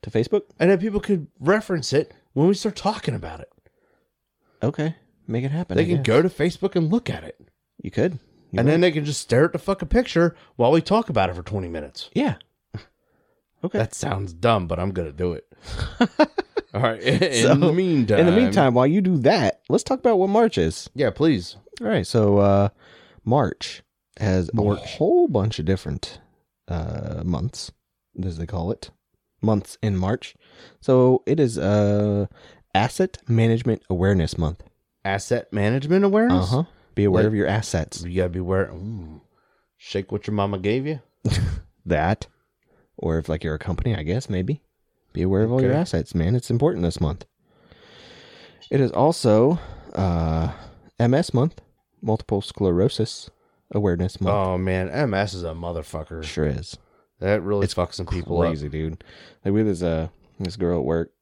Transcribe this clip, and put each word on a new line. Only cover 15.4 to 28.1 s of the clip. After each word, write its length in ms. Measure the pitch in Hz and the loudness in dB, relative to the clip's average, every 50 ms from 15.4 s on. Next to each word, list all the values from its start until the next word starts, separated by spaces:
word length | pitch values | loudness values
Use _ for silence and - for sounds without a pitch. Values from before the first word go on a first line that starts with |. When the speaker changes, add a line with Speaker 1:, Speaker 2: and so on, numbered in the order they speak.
| - _ - _ - - - - - - - - | -10 _ -20 _ -16 -14 -10 -8 -8 -8 0 0
Speaker 1:
<laughs> 180 | 240 - - - 302 - _ - - _ _ 453 - _ - | 0 0 4 0 0 0 _ -10 -10 _ _ -10 -10 _ -4
Speaker 2:
All 60 | - | 0
right. 200 | 123 117 113 107 | 0 0 0 0
<laughs> 0 | |
In 400 | 90 127 135 - 185 170 135 117 | 0 0 2 2 2 2 2 2
Speaker 1:
So, 120 | 113 - 147 | 4 4 4
Speaker 2:
the 180 | 143 156 180 | 6 4 4
meantime. 460 | 170 175 190 180 165 143 120 104 107 104 | 4 2 2 2 2 2 2 4 4 4
Speaker 1:
in 60 | 170 | 6
the 60 | 175 | 6
meantime, 420 | 175 214 254 220 196 196 151 131 120 | 6 4 4 4 4 4 4 4 4
while 120 | 123 127 135 | 4 4 4
you 120 | 160 208 | 4 2
do 180 | 190 185 185 151 | 2 2 2 4
that, 420 | 117 139 196 180 131 98 - _ _ _ | 4 4 4 4 2 0 -2 _ _ _
let's 160 | 127 208 - | 0 0 0
talk 140 | - 269 254 | 0 -4 0
about 180 | - 247 226 190 | 2 2 4 4
what 100 | 185 196 | 2 2
March 280 | 202 226 233 226 - - | 4 4 2 4 2 2
is. 300 | 82 80 - - - - _ | 0 0 -2 -6 -12 -14 _
Speaker 2:
Yeah, 160 | 127 143 113 | -2 -2 -2
please. 460 | - - 151 165 147 98 85 - - - _ - - - | 0 2 2 2 2 2 -2 -8 -16 -20 _ -20 -16 -8
Speaker 1:
All 60 | 240 214 | -4 -2
right. 180 | 220 156 90 | -2 -2 -2
So, 320 | - - 120 107 101 101 101 | 0 2 2 4 6 6 6
uh, 300 | 101 101 98 98 101 101 _ _ _ - - - - _ _ - _ | 6 6 6 4 4 2 _ _ _ -20 -20 -20 -20 _ _ -10 _
March 580 | - 117 147 127 90 - _ - - - - _ _ _ _ _ _ _ - | 0 2 2 2 0 -4 _ -12 -12 -12 -16 _ _ _ _ _ _ _ -4
has 300 | - 95 92 92 90 - | 0 0 2 2 0 0
a 80 | - | 0
Speaker 2:
March. 220 | 113 104 104 101 - | 0 2 2 0 -2
Speaker 1:
whole 480 | - - - - 151 196 349 359 349 302 | -4 -12 -4 -2 0 2 4 4 4 2
bunch 300 | 160 104 95 110 107 - | 2 0 0 0 -2 -4
of 40 | 78 | -2
different, 540 | 80 98 95 - - 71 - - - - - _ _ _ _ _ _ _ _ _ | -2 -2 -2 -2 -8 -8 -8 -10 -14 -16 -20 _ _ _ _ _ _ _ _ _
uh, 560 | - - 82 82 80 76 71 - 73 - 80 80 | -8 -6 -6 -6 -6 -8 -8 -8 -8 -8 -6 -4
months, 460 | 87 87 - 92 127 - - - - - _ _ _ _ _ _ _ | -4 -2 -2 -4 -6 -8 -10 -16 -16 -18 _ _ _ _ _ _ _